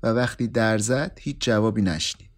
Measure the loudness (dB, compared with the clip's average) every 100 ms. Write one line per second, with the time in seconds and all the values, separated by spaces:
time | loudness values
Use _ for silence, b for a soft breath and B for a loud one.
0 | 2 0 0 -2 -2 2 2 2 0 -2
1 | -2 -8 -10 -6 0 2 2 2 0 0
2 | -6 -8 -16